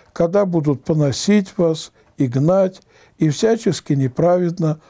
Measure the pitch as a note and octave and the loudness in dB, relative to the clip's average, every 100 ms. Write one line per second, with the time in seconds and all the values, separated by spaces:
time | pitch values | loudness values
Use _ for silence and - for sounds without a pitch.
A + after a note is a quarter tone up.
0 | _ - E3+ G3+ G3 F3 D3+ C3 - D#3 | _ -4 0 0 0 0 -2 -2 -2 0
1 | C#3+ B2 - G#3 G3 - E3+ D#3+ - _ | 0 -2 2 2 0 -2 -2 -2 -8 _
2 | _ - C#3 C3 D3+ F#3+ F#3+ F#3+ _ _ | _ -4 -2 0 2 2 0 -4 _ _
3 | _ _ D#3 C#3+ A3 A3+ A3+ D#3+ - C#3 | _ _ -2 0 0 0 -2 -4 -2 -2
4 | C3 - E3+ F3+ F3 F3 D#3+ D#3 _ | -2 0 2 2 0 -2 -4 -4 _